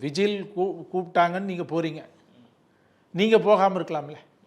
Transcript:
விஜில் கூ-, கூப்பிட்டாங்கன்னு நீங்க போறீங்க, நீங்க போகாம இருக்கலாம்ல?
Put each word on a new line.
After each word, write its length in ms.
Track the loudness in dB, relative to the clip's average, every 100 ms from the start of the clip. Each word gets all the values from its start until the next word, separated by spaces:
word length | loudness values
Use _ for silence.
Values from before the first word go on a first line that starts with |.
| -8
விஜில் 300 | -2 -2 -2 -8 -4
கூ-, 300 | -4 -6 -8
கூப்பிட்டாங்கன்னு 580 | -8 -2 2 2 0 -6
நீங்க 100 | -8
போறீங்க, 400 | -6 -4 -4 -8 -16 _ _ _ _ _ _ _ _ _ _
நீங்க 280 | 0 4 6
போகாம 400 | 6 6 4 2
இருக்கலாம்ல? 380 | -4 -8 -8 -16 _ _